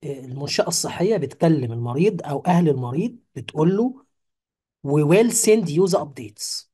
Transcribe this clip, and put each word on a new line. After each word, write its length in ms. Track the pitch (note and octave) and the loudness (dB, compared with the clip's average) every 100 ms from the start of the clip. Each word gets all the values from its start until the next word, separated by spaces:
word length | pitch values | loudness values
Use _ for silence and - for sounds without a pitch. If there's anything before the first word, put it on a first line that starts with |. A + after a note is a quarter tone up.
آه، 160 | C#3+ C#3 C3 | -10 -12 -12
المنشأة 420 | C3 C#3+ - - | -10 -6 -2 -2
الصحية 500 | E3 - - F3+ A3 | -2 -6 -2 0 0
بتكلم 540 | C#3 - E3+ D#3 B2 | -2 0 2 2 0
المريض 480 | A#2 A#2 B2 F#3+ F#3 - | -4 -4 0 0 0 -6
أو 140 | C#3 | -6
أهل 300 | - F3 E3+ | 2 4 4
المريض 480 | C3 B2 C3+ A3+ - _ - | 2 -2 -4 -4 -6 _ -14
بتقول 420 | - D3+ D#3+ G3 | -10 0 0 2
له 280 | B3 C4+ _ _ _ _ _ _ _ _ C#3 | -2 -4 _ _ _ _ _ _ _ _ -2
"We 160 | D3 D3 | 0 4
will 260 | F3 A#3 | 4 4
send 360 | A#3 - A3 E3+ | 2 2 2 2
you 180 | D3 F#3+ | 0 2
the 80 | F3+ | 2
updates". 680 | D3 C3 A2 G2+ - - - | -2 -12 -16 -12 -12 -12 -14